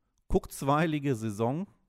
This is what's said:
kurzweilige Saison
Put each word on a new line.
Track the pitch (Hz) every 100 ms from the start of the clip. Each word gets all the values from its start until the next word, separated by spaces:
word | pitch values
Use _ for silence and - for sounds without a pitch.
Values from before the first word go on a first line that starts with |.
| _ _ -
kurzweilige | 185 - - 139 143 170 151 143 120
Saison | 113 101 113 147 196 _